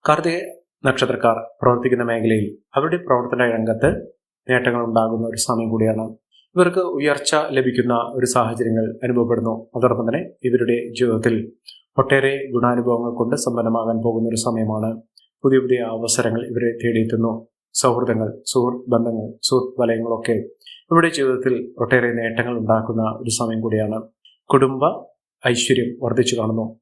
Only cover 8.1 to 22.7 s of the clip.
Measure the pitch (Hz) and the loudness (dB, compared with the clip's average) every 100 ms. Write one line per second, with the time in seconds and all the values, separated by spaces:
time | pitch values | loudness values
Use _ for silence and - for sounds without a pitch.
8.1 | 131 123 127 113 113 113 113 110 - 123 | -2 0 2 0 0 0 0 -2 -4 -2
9.1 | 120 120 117 113 113 - 123 123 120 113 | 0 2 0 0 -6 -8 0 2 2 0
10.1 | 143 190 - 127 120 117 120 120 117 123 | -2 -6 -6 0 0 2 0 -2 -2 0
11.1 | 113 117 110 113 - - - _ - 131 | 2 0 -2 -4 -14 -20 -20 _ -2 4
12.1 | 135 135 139 139 120 120 123 123 117 120 | 4 4 -2 -4 0 2 2 0 0 -2
13.1 | 120 120 123 - 117 113 113 113 113 117 | -2 -2 0 -2 -2 0 0 0 0 0
14.1 | 113 113 113 123 113 110 107 110 113 _ | 0 -2 -2 -2 -2 -2 -2 -4 -6 _
15.1 | _ _ _ 135 131 123 123 113 113 113 | _ _ _ 2 2 2 0 0 -4 -2
16.1 | - 117 113 123 117 117 113 117 113 110 | 0 0 -2 -4 -2 -2 -2 0 0 0
17.1 | 113 113 113 - _ _ - 131 117 123 | 0 -2 -4 -12 _ _ 0 0 2 0
18.1 | 113 110 - - 131 123 123 123 117 117 | 0 -2 -6 -2 0 0 -2 0 0 0
19.1 | 110 107 - - 131 127 - 117 113 113 | -4 -8 -8 0 0 0 -2 0 0 -2
20.1 | 113 117 110 - - - - _ 165 165 | -4 -2 -2 -4 -16 -20 -20 _ 2 2
21.1 | 147 135 127 127 120 123 - 117 127 120 | 2 0 2 0 -2 -4 -4 2 4 4
22.1 | 117 113 117 120 120 110 | 0 -2 -2 -2 -2 2